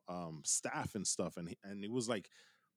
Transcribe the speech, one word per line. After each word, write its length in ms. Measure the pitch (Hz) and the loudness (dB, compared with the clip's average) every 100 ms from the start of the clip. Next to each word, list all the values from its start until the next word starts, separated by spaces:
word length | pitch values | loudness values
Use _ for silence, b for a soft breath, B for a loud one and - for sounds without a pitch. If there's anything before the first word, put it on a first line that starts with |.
| - | -6
um, 340 | 90 85 78 | -4 -4 -2
staff 500 | - - - 143 117 104 | 2 2 2 0 0 0
and 100 | 90 | 2
stuff?" 300 | - 87 90 | 2 2 0
And 120 | 85 | -4
he, 80 | 92 | -6
and 200 | 101 101 | -8 -6
it 80 | 101 | 0
was 160 | 123 113 | 0 2
like, 220 | 110 - b b b b | 0 -2 b b b b